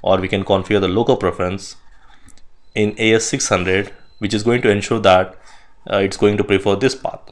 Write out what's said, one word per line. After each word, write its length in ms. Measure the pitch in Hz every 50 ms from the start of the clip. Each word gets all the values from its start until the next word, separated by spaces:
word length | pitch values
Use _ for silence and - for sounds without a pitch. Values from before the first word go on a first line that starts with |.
or 160 | - 92 95 95
we 100 | 95 92
can 160 | 101 98 95
configure 360 | - 98 95 95 - 104 101
the 80 | 95 90
local 280 | 90 110 117 - 123
preference 600 | - 95 90 - - 92 90 95 95 - - - - - - - - - - - - - - - - - - - - - - -
in 200 | 113 104 104 - -
A 160 | 110 110 113
S 100 | 113 -
six 240 | - - 135 - -
hundred, 440 | 101 90 90 92 92 98 101 - - - - - - -
which 160 | 107 101 110
is 80 | 104
going 180 | 104 117 120 123
to 80 | 123 113
ensure 300 | 101 104 98 - 117 110
that, 360 | 98 95 92 92 95 92 - - - - - - - - - - - -
uh, 80 | - 98
it's 180 | 98 98 -
going 200 | - 107 104 104
to 80 | 101 101
prefer 320 | - 101 95 - 104 98
this 180 | 98 117 - -
path. 260 | - - - - - - -